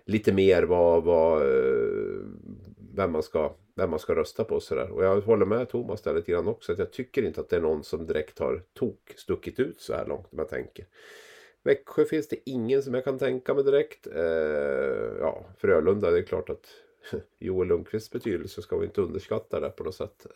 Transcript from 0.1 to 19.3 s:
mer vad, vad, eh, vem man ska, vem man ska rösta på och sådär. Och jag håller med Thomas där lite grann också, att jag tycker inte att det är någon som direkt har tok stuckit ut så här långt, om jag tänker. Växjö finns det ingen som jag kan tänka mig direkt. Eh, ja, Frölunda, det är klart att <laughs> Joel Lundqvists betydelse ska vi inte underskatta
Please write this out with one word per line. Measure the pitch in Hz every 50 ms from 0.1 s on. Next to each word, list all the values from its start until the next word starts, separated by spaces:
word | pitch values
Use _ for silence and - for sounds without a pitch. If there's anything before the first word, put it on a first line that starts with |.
| 104 107 - 107 98
mer | 95 95 95 90 87 85
vad, | 82 90 87 87 85 82 85 80
vad, | 87 85 80 80 82 80 76
eh, | 69 67 65 65 64 65 65 58 57 50 50 52 50 50 50 50 50 52 50 50 - - 50 - - - - - - - -
vem | 98 95 87
man | 80 78 78
ska, | - - 80 76 71 - - _ _ -
vem | - 95 85
man | 78 78
ska | - - 82
rösta | 80 76 - - - 110
på | - -
och | 71 -
sådär. | - 80 62 62 -
Och | 50 - 95
jag | 95 98 104
håller | 101 113 113 101 92
med | 98 110 123 123 -
Thomas | - 120 117 101 90 -
där | - 78 76
lite | 82 - 90
grann | 87 87 82
också, | 104 117 - - -
att | 87 98
jag | 90 - -
tycker | - 127 - - 135 107
inte | 80 - -
att | 76 -
det | 90
är | 85
någon | 80 78 80 76 71
som | - - 82 80
direkt | 80 80 76 - - - -
har | 78 64 65 - - _ -
tok | - 127 113 - _ _ - -
stuckit | - - - 180 - - 175 - -
ut | 135 165 - -
så | - - -
här | - -
långt, | - 71 - - -
om | - 80
jag | 78 -
tänker. | - 62 62 - - - - _ _ - - - - - - - - - - - _ _ -
Växjö | 139 139 - - - - 151 151
finns | - 160 151 143
det | - - - - 135
ingen | 131 120 110 120 135 139 135
som | 135 120
jag | 127 -
kan | 139 131 131
tänka | 143 127 127 127 - - 135
mig | 143 139
direkt. | 139 139 143 151 - - _ -
Eh, | - - 78 85 82 82 80 78 76 76 73 71 71 67 65 69 67 60 52 57 57 50 50
ja, | - 80 - - - - -
Frölunda, | - - 98 90 78 78 92 101 104 98 85
det | 87
är | 87 -
klart | - 90 85 - -
att | - - _ - - - _ _ _ _ - -
<laughs> | - 101 - _ _ -
Joel | 92 92 92 92 90
Lundqvists | 90 85 85 - - - 110 - -
betydelse | - 123 - 110 90 82 78 - - -
ska | - - 90
vi | 90 87
inte | 90 - 101
underskatta | 92 85 82 - - -